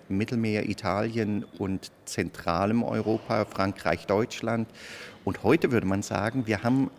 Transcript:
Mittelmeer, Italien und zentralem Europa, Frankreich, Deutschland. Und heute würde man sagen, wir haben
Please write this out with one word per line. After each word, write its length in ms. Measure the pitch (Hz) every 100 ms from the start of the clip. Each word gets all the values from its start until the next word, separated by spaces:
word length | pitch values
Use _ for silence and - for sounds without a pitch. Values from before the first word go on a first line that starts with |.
| -
Mittelmeer, 580 | 98 113 120 113 107 -
Italien 760 | 98 101 98 113 117 104 101 - -
und 340 | 98 95 - - -
zentralem 760 | - 85 - 85 85 101 117
Europa, 600 | - 110 107 113 - 113 104
Frankreich, 600 | - 98 - - 80 -
Deutschland. 640 | 101 123 - 113 113 113 - - - - -
Und 180 | - -
heute 280 | 101 143 151
würde 140 | 113 95
man 160 | 98
sagen, 440 | - 101 107 131 110
wir 160 | 104
haben 280 | 120 131 135